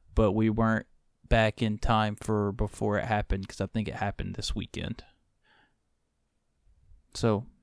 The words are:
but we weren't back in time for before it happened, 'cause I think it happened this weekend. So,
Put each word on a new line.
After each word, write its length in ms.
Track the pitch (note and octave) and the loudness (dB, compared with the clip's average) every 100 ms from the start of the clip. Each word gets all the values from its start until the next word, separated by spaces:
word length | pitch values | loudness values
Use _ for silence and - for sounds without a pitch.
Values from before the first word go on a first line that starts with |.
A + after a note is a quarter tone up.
| _ - | _ 2
but 160 | G#2+ | 4
we 180 | G#2+ A2 | 4 2
weren't 380 | A2 A2+ A2 - _ _ _ - | 4 2 2 -2 _ _ _ 0
back 320 | A#2 A2 - | 4 4 2
in 160 | A2 G#2+ | -2 0
time 380 | - A2 G#2+ G#2 | 2 2 2 -2
for 360 | - G#2+ G2+ | -2 0 0
before 440 | G2 G#2 - G#2+ G2+ | -2 -4 -2 -2 0
it 80 | - | 0
happened, 420 | G#2 - G2 F#2+ | -2 -2 -4 -6
'cause 140 | - | -8
I 60 | F#2+ | -4
think 200 | A2 G#2 | -4 -4
it 100 | - | -4
happened 360 | G2+ - F#2 | -6 -4 -8
this 220 | F#2+ - - | -6 -6 -6
weekend. 480 | - - - - - _ _ _ _ _ _ _ _ _ _ _ _ _ _ _ _ _ _ - _ | -6 -8 -8 -10 -14 _ _ _ _ _ _ _ _ _ _ _ _ _ _ _ _ _ _ -20 _
So, 320 | - A#2 G#2 - _ | -2 0 0 -4 _